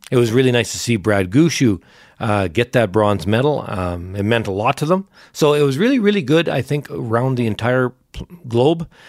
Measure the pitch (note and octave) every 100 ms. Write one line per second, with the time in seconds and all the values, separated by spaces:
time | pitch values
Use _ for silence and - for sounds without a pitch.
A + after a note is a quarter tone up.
0 | - A#2+ A#2+ A#2+ B2+ A#2+ A2+ - - A2+
1 | F2+ G2+ F#2 A#2+ E3 - B2+ F2+ _ -
2 | - - A2 G#2 F#2+ D#2+ A#2+ B2+ A2 G#2
3 | G#2 G2+ F2 A2 C#3+ C#3+ - G2+ F2+ F2
4 | F2+ G2+ G2+ A#2 G#2+ F#2+ A#2 C#3+ D3+ F#3
5 | G3 _ - - D3+ D3 C#3+ C3+ A3+ C#4
6 | G3+ G3+ B2+ D#3+ E3+ C#3+ - D3 - -
7 | B2 A2+ C3 B2 A#2 G2+ A#2 B2+ B2+ -
8 | _ - - - - A#2 C#3 E3+ E3 _